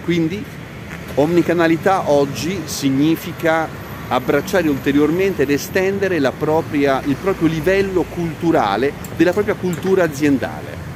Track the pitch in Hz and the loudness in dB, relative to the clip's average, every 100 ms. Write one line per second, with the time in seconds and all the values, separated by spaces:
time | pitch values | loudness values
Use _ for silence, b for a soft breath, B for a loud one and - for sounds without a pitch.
0 | - 170 160 196 - - - - - - | 0 0 0 -2 -10 -12 -14 -14 -14 -14
1 | - - 147 175 160 170 165 165 196 190 | -8 0 2 4 2 4 4 4 2 2
2 | 147 143 143 131 143 190 156 - 139 135 | 4 2 2 -2 -4 -6 -6 -4 0 2
3 | 151 160 180 156 165 160 156 - - - | 2 0 -4 -4 0 0 -2 -8 -12 -12
4 | - 127 127 147 - 196 160 135 131 143 | -2 -2 2 0 2 0 2 0 2 2
5 | 151 170 196 180 139 143 - 202 190 196 | 4 2 0 0 0 0 0 0 0 0
6 | 190 175 135 113 151 156 143 143 139 135 | 0 0 0 0 0 0 0 0 2 2
7 | 143 131 190 185 165 160 151 196 196 185 | 0 -2 -2 0 0 0 0 2 2 0
8 | 151 - 170 151 170 160 110 101 135 - | -2 -2 -6 -2 2 2 2 2 0 -2
9 | - - 165 180 208 190 180 165 185 190 | -12 0 2 2 0 -2 -2 -2 2 2
10 | 170 139 147 135 101 76 78 80 - | 2 2 2 2 0 -8 -10 -12 -12